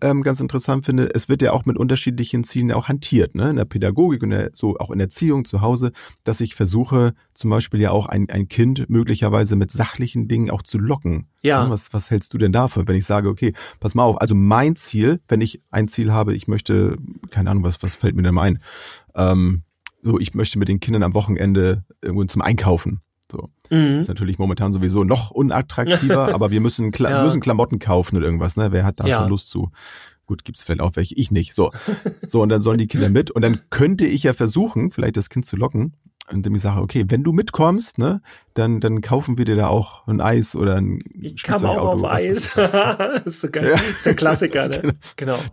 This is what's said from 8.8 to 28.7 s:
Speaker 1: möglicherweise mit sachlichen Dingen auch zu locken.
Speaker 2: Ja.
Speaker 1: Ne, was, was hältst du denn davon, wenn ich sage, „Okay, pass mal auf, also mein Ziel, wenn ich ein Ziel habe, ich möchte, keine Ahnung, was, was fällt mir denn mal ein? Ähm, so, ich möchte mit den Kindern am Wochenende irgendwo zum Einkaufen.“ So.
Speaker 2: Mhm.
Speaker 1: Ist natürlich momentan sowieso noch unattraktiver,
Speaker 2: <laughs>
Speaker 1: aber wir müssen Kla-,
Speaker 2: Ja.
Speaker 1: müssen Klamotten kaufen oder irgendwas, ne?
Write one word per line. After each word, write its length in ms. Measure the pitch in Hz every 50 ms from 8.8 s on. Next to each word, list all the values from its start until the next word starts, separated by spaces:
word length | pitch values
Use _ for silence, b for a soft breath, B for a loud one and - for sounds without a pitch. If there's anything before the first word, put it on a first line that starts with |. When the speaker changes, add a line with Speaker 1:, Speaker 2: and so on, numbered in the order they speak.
| 127 -
Speaker 1:
möglicherweise 680 | - 117 117 - 117 107 - 104 107 107 107 104 107
mit 140 | 98 98 92
sachlichen 580 | - - 110 - - - 127 120 - 123 113 110
Dingen 220 | 135 117 120 107
auch 120 | - 101 -
zu 160 | - - 107
locken. 480 | 101 117 175 143 - - 82 80 85 - _ _ -
Speaker 2:
Ja. 220 | 143 147 135 120
Speaker 1:
Ne, 60 | 127
was, 220 | 117 104 - - -
was 180 | 107 - -
hältst 220 | 113 104 - - -
du 40 | -
denn 140 | 110 101 92
davon, 340 | 117 127 - - 107 90
wenn 100 | - 92
ich 100 | 95 92
sage, 220 | - 104 104 101 98
„Okay, 260 | 98 - - 113 B B B B B B
pass 140 | - 107 -
mal 100 | 117 120
auf, 160 | 117 110 -
also 140 | - 131 107
mein 420 | 98 98 101 107 117 135 151 165
Ziel, 440 | - - - - 107 107 120 160 175 - -
wenn 120 | - 107
ich 220 | 113 110 - - _ _
ein 180 | - 110 110 107
Ziel 240 | - - 113 107 107
habe, 220 | 110 110 104 101
ich 120 | 101 - -
möchte, 480 | 107 104 - - 101 98 98 98 - - 131 - - - - -
keine 200 | - 101 95 92
Ahnung, 140 | 98 98 90
was, 180 | 87 85 - -
was 120 | 92 -
fällt 180 | - - 104 95
mir 80 | 92 92
denn 120 | 90 90
mal 80 | 90 85
ein? 160 | 98 90 B B B B B B B B B B B -
Ähm, 480 | - 92 92 92 92 90 90 92 87 82 _ _ _ _ - - _ -
so, 160 | 113 110 95
ich 160 | 80 - -
möchte 240 | - 110 - - 101
mit 100 | 98 -
den 120 | 101 98
Kindern 220 | - - 113 107 98
am 120 | 87 92
Wochenende 680 | 107 101 101 104 85 98 101 98 98 92 92 92 101 95 - _ _
irgendwo 240 | - - 90 98 98
zum 180 | 95 - - -
Einkaufen.“ 580 | - 117 110 - 95 90 82 - - - 98 - _ _ _ _ -
So. 200 | - - - - _ _ _ _
Speaker 2:
Mhm. 280 | 160 160 156 147 139 147
Speaker 1:
Ist 80 | 165 202
natürlich 300 | 90 92 101 92 90 85
momentan 340 | 95 95 90 - 104 101 101
sowieso 320 | 95 92 87 92 104 98
noch 260 | 92 123 135 113 104
unattraktiver, 1000 | - - 143 135 - 107 135 - - - 123 165 180 170 - 135 - 131 135 - -
Speaker 2:
<laughs> 20 |
Speaker 1:
aber 160 | 98 107 101
wir 100 | 101 107
müssen 300 | 107 120 - - 117 110
Kla-, 200 | 104 - 127 -
Speaker 2:
Ja. 120 | 139 139 135
Speaker 1:
müssen 180 | 156 160 156
Klamotten 380 | - 127 117 107 120 120 - 107
kaufen 380 | - 107 92 90 90 - -
oder 100 | 92 78
irgendwas, 300 | 78 85 85 87 90 -
ne? 160 | - 110 104